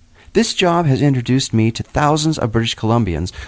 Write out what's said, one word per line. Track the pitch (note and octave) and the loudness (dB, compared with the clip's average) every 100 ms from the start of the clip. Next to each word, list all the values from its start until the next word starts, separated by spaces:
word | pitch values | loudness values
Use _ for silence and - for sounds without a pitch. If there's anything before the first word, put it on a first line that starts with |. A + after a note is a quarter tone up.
| - _ - | -20 _ -4
This | F#3+ A3+ | 0 0
job | - F3+ E3+ E3 | 0 0 2 2
has | C3 | 2
introduced | C#3+ C3 A#2+ B2+ - A2+ | 2 0 0 0 0 0
me | A2 | 0
to | - | -2
thousands | - - D3 D#3 D#3 D#3 | -6 -2 0 2 0 -2
of | A2+ | -2
British | A2+ A2+ - | -2 -2 -4
Columbians | A2 A#2 G2+ D#2+ F2 - | 0 0 0 -2 -4 -8